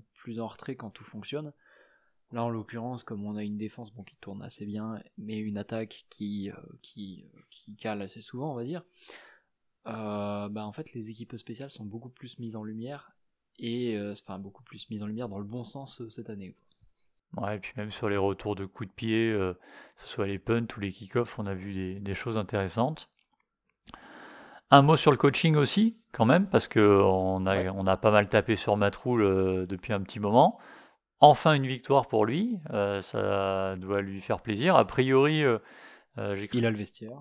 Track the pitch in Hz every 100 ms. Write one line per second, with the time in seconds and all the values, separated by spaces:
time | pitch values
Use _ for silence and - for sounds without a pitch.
0 | - _ - 113 110 - - 131 113 -
1 | - 110 104 143 151 - _ _ _ _
2 | _ _ _ 117 117 117 107 117 117 123
3 | - 107 104 107 104 104 107 - 107 113
4 | 98 - - 101 101 - 104 107 110 107
5 | - - 107 107 107 104 104 113 113 -
6 | - - 104 104 98 98 - - - -
7 | 98 90 - _ _ - - 104 113 104
8 | 95 - 107 123 151 127 120 170 - _
9 | - - - _ _ _ _ _ 113 110
10 | 107 104 101 101 104 107 107 - - 120
11 | 107 113 117 117 - 113 135 - 107 113
12 | 123 127 127 - 117 110 107 110 120 143
13 | - _ _ _ _ - 117 120 123 107
14 | 104 101 - 95 98 - - 107 - 110
15 | 104 107 123 98 101 120 117 143 135 -
16 | 117 - 113 104 95 - - - _ _
17 | _ _ _ - 101 107 - - 107 -
18 | 110 101 98 95 104 98 95 - 101 -
19 | 113 110 113 107 92 87 - - - _
20 | - - 98 98 - 117 117 - 101 92
21 | 98 120 117 - 101 95 98 95 92 95
22 | 101 98 - 110 95 104 95 113 131 160
23 | - _ _ _ _ _ _ _ - -
24 | - - - - - - - 139 143 151
25 | - 135 143 135 165 151 139 - 226 -
26 | _ - 113 160 196 120 - - 104 98
27 | 98 95 95 95 95 98 92 98 95 95
28 | 110 104 101 110 101 107 - 104 101 -
29 | 123 120 101 95 95 92 90 95 - 104
30 | 95 107 104 117 165 - - - - _
31 | _ - 147 147 165 147 135 131 - 139
32 | 123 113 107 143 233 214 147 107 101 101
33 | 95 110 101 101 98 95 95 95 95 101
34 | 98 98 - 101 - 104 156 160 98 -
35 | 131 135 143 156 143 113 - - - -
36 | _ - 104 98 104 123 117 107 101 -
37 | 110 135